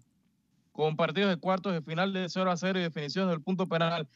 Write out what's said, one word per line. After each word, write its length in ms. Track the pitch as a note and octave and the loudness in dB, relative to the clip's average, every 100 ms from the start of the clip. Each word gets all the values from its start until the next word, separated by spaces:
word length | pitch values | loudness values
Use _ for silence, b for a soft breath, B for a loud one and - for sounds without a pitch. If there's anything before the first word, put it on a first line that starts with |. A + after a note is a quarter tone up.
| - _ _ _ _ _ _ | -12 _ _ _ _ _ _
con 240 | - D#3 D#3 | 0 0 2
partidos 340 | E3 E3 G3+ | 0 2 2
de 80 | E3+ | 2
cuartos 360 | F3+ F#3+ G3 | 0 0 0
de 80 | E3+ | -2
final 320 | D3+ D#3+ G3 | -2 -2 0
de 160 | F#3+ F3+ | 0 -2
cero 220 | F#3 F#3+ | 0 0
a 60 | F3 | 0
cero 200 | F#3 F#3+ | 0 0
y 40 | |
definiciones 480 | F3 D#3 D3 F3+ F#3+ | -2 -4 -4 0 0
del 100 | E3 | 0
punto 260 | C#3+ F#3 F3+ | 0 -2 0
penal 400 | E3 E3 E3+ D3+ | 2 2 0 -4